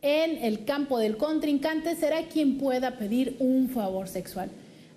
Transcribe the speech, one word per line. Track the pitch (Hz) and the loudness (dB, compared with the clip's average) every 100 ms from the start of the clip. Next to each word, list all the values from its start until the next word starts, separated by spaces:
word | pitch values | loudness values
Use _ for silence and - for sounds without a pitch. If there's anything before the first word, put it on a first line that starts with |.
en | 277 302 330 302 | 2 2 2 0
el | 233 214 | 0 -2
campo | - 285 277 254 | -2 -2 0 2
del | 220 214 | 2 0
contrincante | 302 311 311 285 311 320 320 | 0 0 2 2 2 0 -2
será | 330 302 311 | 0 0 0
quien | 330 311 285 277 | -2 0 2 2
pueda | 277 254 254 240 | 0 0 -2 -4
pedir | 208 240 254 - | -2 0 0 0
un | 254 262 254 | 2 4 2
favor | 240 196 190 190 | 0 -2 -2 -4
sexual. | 190 180 - - - - - - | -8 -8 -8 -8 -10 -20 -20 -20